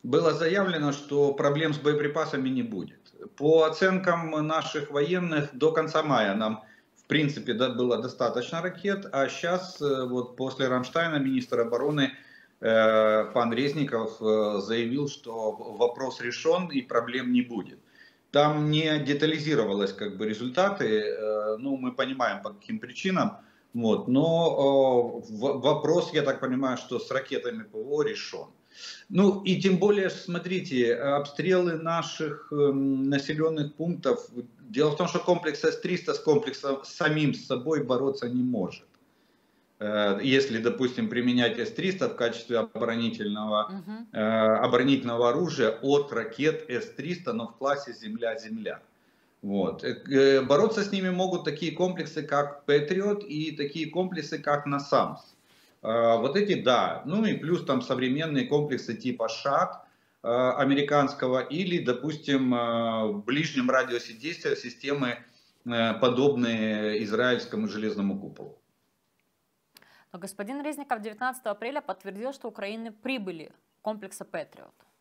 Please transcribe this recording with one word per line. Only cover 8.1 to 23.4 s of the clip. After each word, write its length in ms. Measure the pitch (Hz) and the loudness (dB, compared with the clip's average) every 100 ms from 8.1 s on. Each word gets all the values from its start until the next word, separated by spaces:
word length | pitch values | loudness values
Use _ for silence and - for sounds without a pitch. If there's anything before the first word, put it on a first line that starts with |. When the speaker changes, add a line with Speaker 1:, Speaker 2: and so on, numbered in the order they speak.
| - 120 123 120 165 | -2 -2 0 -4 -4
Speaker 1:
ракет, 440 | 180 175 202 196 - | -6 -4 -4 -4 -2
а 160 | 135 131 | -2 -2
щас, 520 | - 170 180 185 - | -2 -2 -2 -4 -4
э, 280 | 143 135 123 | -2 0 0
вот 280 | 123 120 - | -2 -4 -6
после 320 | 131 127 131 | -6 -2 0
«Рамштайна» 520 | 127 123 165 170 151 | 2 0 0 0 0
министр 400 | 135 127 123 117 | 2 0 0 0
обороны, 540 | 117 120 143 151 135 - - - _ _ 113 | 2 0 0 2 0 -2 -20 -20 _ _ 2
э, 600 | 113 110 110 110 107 101 | 6 6 6 6 4 2
пан 200 | 127 117 | 0 2
Резников, 680 | 117 143 156 139 117 110 - | 2 0 0 0 0 -2 -2
э, 400 | 110 107 104 104 | 2 2 2 0
заявил, 480 | 95 113 117 135 143 | 0 -2 0 -2 -4
что 420 | - 117 113 107 | -6 -12 -4 -4
вопрос 680 | 107 113 104 120 120 131 - | -4 -12 0 0 0 -6 -4
решён 500 | 120 117 160 180 175 | -6 0 2 2 2
и 100 | 139 | -4
проблем 520 | 123 120 120 127 123 | 0 0 0 -4 2
не 80 | 123 | 2
будет. 360 | 120 113 90 - _ _ - _ _ | 2 -6 -8 -16 _ _ -20 _ _
Там 400 | 143 151 151 151 | 4 4 4 2
не 280 | 151 160 151 | 2 2 0
детализировалось, 920 | 131 143 156 156 151 139 104 98 98 | 0 2 2 0 0 2 2 0 -2
как 260 | - 104 95 | -2 -8 -4
бы, 120 | 107 | -4
результаты, 720 | 104 127 123 196 196 120 107 | -4 -4 2 2 2 2 2
э, 560 | 107 - 107 107 107 110 | 0 -4 -2 -2 -2 -4
ну, 180 | 139 135 | -4 -2
мы 160 | 127 | -4
понимаем, 500 | 123 127 135 117 101 | -2 -4 0 -2 -2
по 100 | 104 | -8
каким 280 | 104 - 110 | -14 -10 -10
причинам, 600 | - - 190 185 107 - | -8 -6 -2 0 0 -2